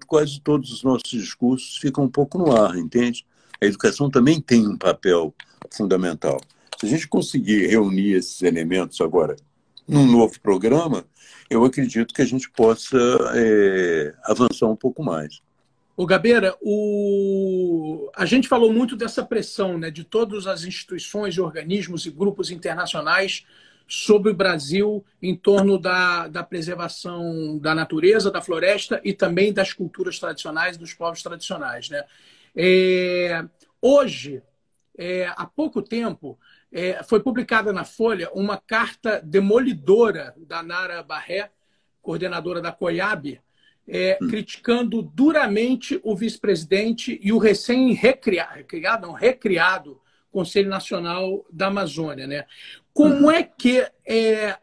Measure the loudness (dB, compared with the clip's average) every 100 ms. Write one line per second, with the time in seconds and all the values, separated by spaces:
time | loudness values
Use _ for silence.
0 | 2 0 0 -4 0 0 0 -4 0 0
1 | -2 -8 -8 -4 -2 -2 -4 -6 -4 -2
2 | -2 0 -2 2 4 4 4 2 -2 0
3 | 0 -2 -12 _ _ -2 0 2 0 2
4 | 2 4 6 4 4 4 4 0 -2 0
5 | 2 2 2 -6 -20 _ -20 -4 0 2
6 | 0 -2 -4 -4 -6 _ _ -8 -2 -2
7 | 0 -2 0 -2 0 2 4 2 2 2
8 | 2 0 -2 -2 0 0 -2 -2 -2 -2
9 | 0 2 0 -4 _ _ _ _ 0 4
10 | 6 6 4 2 0 2 4 2 2 -4
11 | -6 _ _ -20 _ 4 4 2 -2 -2
12 | -4 0 0 0 -6 2 4 4 0 2
13 | 4 4 2 2 4 4 4 2 2 0
14 | -2 -8 -4 2 2 2 -2 0 -4 -4
15 | -6 -6 -8 -14 _ _ _ _ _ -8
16 | 0 2 4 4 2 -2 -4 -2 -2 -2
17 | 0 0 0 0 -2 -2 0 -2 -4 -8
18 | -10 -4 0 2 2 4 4 4 0 -4
19 | -6 -6 -4 -4 -6 -4 -4 -4 -8 -12
20 | -6 -2 -2 -4 -6 -8 -8 -12 -12 -12
21 | -8 -6 -6 -2 -4 -4 -6 -4 -4 -10
22 | -10 -4 -2 -2 -8 -8 -8 -6 -6 -6
23 | -2 0 0 -6 _ _ _ _ _ -10
24 | 4 4 4 2 0 0 -2 0 0 -2
25 | -10 _ -6 -2 4 4 4 2 0 0
26 | 2 0 -4 -10 -10 -8 -8 -8 -8 -10
27 | -12 -8 -6 -6 -6 -4 -2 -2 -2 2
28 | 4 4 2 -4 -6 -2 0 0 -2 -6
29 | -4 -2 0 2 0 0 -4 -4 -10 -8
30 | -8 -8 -10 -10 -10 -4 -4 -6 -18 -8
31 | -8 -8 -12 -12 -10 -10 -8 -10 -10 -12
32 | -12 _ _ _ _ 0 4 4 4 2
33 | 0 -2 -2 -4 -10 _ _ _ 4 4
34 | 4 -4 -12 -14 _ _ _ _ _ -14
35 | -6 -4 -4 -8 -12 -6 -4 -4 -6 -6
36 | -6 -8 -14 -18 _ _ _ -8 -6 -6
37 | 0 0 2 -4 0 0 0 -4 -6 -2
38 | 0 0 -6 -4 -4 -4 _ -2 -2 -4
39 | -4 -4 0 2 4 4 2 -4 4 4
40 | 6 2 -8 -16 -12 -10 -6 -6 -6 -8
41 | -10 -12 -6 -8 -8 _ _ _ _ _
42 | -8 -6 -4 -6 -6 -6 -8 -4 -4 -2
43 | -2 -4 -8 -14 _ _ _ _ -10 -4
44 | 0 0 -2 -4 -8 -10 -2 0 0 -4
45 | -6 2 4 4 2 0 0 -2 -4 -8
46 | -4 -4 -4 -4 -2 -2 0 0 0 -4
47 | -6 -6 0 4 4 2 0 2 2 4
48 | 2 2 0 -2 -4 -12 -14 -8 -4 -4
49 | -6 0 0 0 -2 0 0 0 -8 -20
50 | _ _ _ -6 -2 0 0 -2 -6 -6
51 | -4 -4 -4 -6 -10 -4 -2 -2 -4 -6
52 | -8 -8 -10 -10 -12 -20 -20 -20 _ 4
53 | 4 8 6 6 0 _ 2 2 0 _
54 | -2 0 2 0 -2 -8